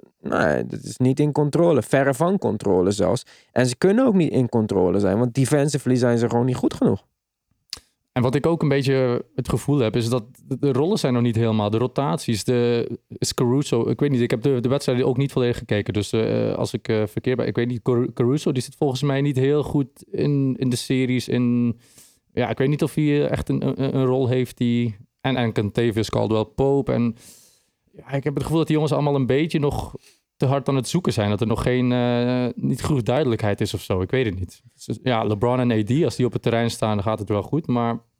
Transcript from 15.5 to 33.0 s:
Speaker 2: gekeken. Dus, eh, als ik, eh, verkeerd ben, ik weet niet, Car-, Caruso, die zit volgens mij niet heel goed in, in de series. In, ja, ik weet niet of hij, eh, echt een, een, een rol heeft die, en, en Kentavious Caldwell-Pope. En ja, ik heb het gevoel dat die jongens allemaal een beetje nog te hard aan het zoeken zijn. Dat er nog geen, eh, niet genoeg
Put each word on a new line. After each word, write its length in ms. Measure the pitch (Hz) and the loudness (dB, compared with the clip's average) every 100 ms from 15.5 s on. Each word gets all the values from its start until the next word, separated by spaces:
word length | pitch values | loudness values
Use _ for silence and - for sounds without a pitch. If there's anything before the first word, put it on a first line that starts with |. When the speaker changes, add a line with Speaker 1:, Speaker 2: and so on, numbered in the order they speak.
| 117 | -2
Speaker 2:
gekeken. 340 | - 104 101 | -2 -2 -2
Dus, 200 | 104 101 | -2 -2
eh, 420 | 113 107 113 113 | 0 0 0 -2
als 180 | 104 113 | -2 -4
ik, 160 | 110 - | -4 -2
eh, 140 | 110 107 | -2 -2
verkeerd 300 | - - 127 | -4 -2 -2
ben, 100 | 117 | -2
ik 100 | 110 | -2
weet 120 | 120 | -2
niet, 140 | 120 | -2
Car-, 300 | - 120 127 | 0 0 0
Caruso, 380 | - 120 147 175 | 0 0 0 0
die 100 | 127 | -4
zit 120 | - - | -4 -4
volgens 260 | 147 127 | -2 0
mij 180 | 143 135 | 0 0
niet 160 | 143 127 | 0 2
heel 260 | 131 147 | 2 2
goed 420 | 139 147 139 - - | 0 -2 -2 -8 -10
in, 440 | - 143 143 135 127 | -2 0 2 0 0
in 100 | 131 | -2
de 80 | 120 | -2
series. 520 | - 131 131 127 - | -2 0 0 0 0
In, 500 | 123 123 120 120 117 _ - - _ _ | 0 2 2 0 -2 _ -20 -20 _ _
ja, 160 | - 120 | -4 -2
ik 100 | - | 0
weet 100 | 135 | 0
niet 140 | 147 | 2
of 120 | 156 | 0
hij, 100 | - | 0
eh, 260 | 147 147 143 | 2 2 0
echt 180 | 131 - | -2 -2
een, 180 | 135 135 | -2 -2
een, 280 | - 135 135 | -2 -2 0
een 80 | 131 | 2
rol 220 | 127 127 | 2 2
heeft 280 | 127 127 - | 0 -2 -2
die, 400 | 120 120 120 104 - _ | 0 0 -2 -6 -16 _
en, 160 | 131 131 | -4 -2
en 160 | 117 | 0
Kentavious 580 | 110 104 110 117 107 107 | 0 -2 0 0 0 -2
Caldwell-Pope. 840 | 117 110 110 107 - 135 139 131 | 0 0 0 -2 0 2 2 0
En 240 | 123 120 113 - - - _ _ _ _ | 0 -2 -4 -14 -20 -20 _ _ _ _
ja, 180 | - - | -20 -8
ik 120 | 139 | -6
heb 100 | 139 | -4
het 80 | 139 | -4
gevoel 160 | 127 160 | 0 0
dat 80 | 156 | 2
die 100 | 156 | 2
jongens 160 | 151 | 2
allemaal 200 | 143 147 | 0 2
een 120 | 143 123 | 2 2
beetje 320 | 131 165 160 | 2 0 0
nog 360 | 143 110 - - _ _ _ _ | 0 -2 -6 -12 _ _ _ _
te 100 | 135 | 0
hard 220 | 139 135 | 0 0
aan 80 | 135 | -2
het 120 | 123 | 0
zoeken 240 | 170 160 | -2 0
zijn. 180 | 113 104 | 0 0
Dat 100 | 104 | 0
er 60 | 113 | 0
nog 160 | 113 | 0
geen, 300 | - 127 123 | 0 2 2
eh, 540 | 123 123 120 123 127 123 | 2 0 0 0 0 -2
niet 280 | - 139 135 | -4 -4 -4
genoeg 200 | - 147 | -2 -2